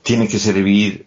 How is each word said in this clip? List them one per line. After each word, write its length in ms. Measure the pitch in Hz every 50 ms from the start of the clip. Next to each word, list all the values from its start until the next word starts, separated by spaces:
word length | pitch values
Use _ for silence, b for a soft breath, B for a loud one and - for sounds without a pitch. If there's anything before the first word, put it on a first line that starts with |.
tiene 240 | - - 120 117 113
que 120 | 104 - 101
servir, 680 | - 107 95 98 95 101 101 104 104 101 95 - -